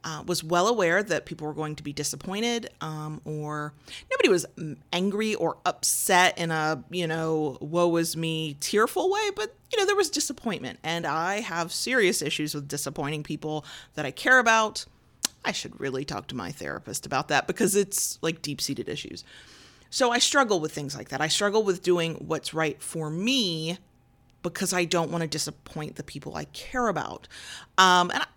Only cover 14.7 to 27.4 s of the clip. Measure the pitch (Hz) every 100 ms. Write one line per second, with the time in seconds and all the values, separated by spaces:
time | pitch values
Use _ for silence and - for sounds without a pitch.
14.7 | - - _ _ _ - - - 185 -
15.7 | - 139 131 143 104 - 131 87 - 73
16.7 | - - - - 139 - 143 - - 208
17.7 | 196 196 - - - 165 165 - 143 -
18.7 | 139 - - - - - - - - -
19.7 | - _ - 247 240 - 294 247 185 156
20.7 | - 139 143 - 131 156 - 202 214 202
21.7 | 180 185 175 165 156 135 156 - 156 156
22.7 | - - 165 151 160 214 269 196 160 160
23.7 | 180 _ _ _ _ _ _ 175 170 190
24.7 | 180 175 175 156 170 160 151 - - -
25.7 | 160 151 - 147 143 147 - 147 - -
26.7 | 254 240 160 - - - -